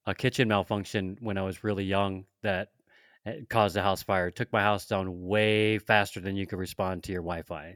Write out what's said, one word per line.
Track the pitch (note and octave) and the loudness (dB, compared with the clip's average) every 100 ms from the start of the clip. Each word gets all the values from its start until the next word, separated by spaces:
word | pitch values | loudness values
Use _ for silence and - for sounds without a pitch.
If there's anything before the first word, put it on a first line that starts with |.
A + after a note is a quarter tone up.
| - | -6
a | - | 0
kitchen | B2+ - A2+ | 0 2 4
malfunction | G#2 - G#2 F#2+ G#2+ F#2+ G2+ | 2 2 -2 -2 -4 -4 -6
when | A2+ F#2+ | -4 -2
I | |
was | F#2+ F#2 | -4 -2
really | G#2+ G2 | -2 -2
young | F#2+ G2 G2 F#2+ - _ | 0 2 2 -2 -12 _
that, | G#2+ F#2 - _ _ _ _ _ G#2+ | -2 -2 -4 _ _ _ _ _ -10
eh, | - A#2 | -10 -2
caused | A#2 G2+ F#2+ | 2 2 2
a | |
house | G2 F#2+ | 0 0
fire. | - F#2+ F2+ | 0 0 0
It | - | -4
took | B2 | -2
my | A2 | 2
house | G2+ G2+ - | 2 2 0
down | G2 F#2 F2+ F2+ | -2 -2 -6 -2
way | G#2+ G#2+ G#2+ G#2+ A2 | 2 4 4 2 0
faster | - G#2+ G2 - | 4 4 4 -2
than | F#2+ G2 | -4 -4
you | F#2+ | -4
could | F#2 | -4
respond | F#2 - F#2 F2+ | -6 -4 -4 -4
to | G2 | -6
your | F2+ | -4
Wi-Fi. | E2+ E2+ - D2+ D#2+ | -4 -6 -6 -10 -10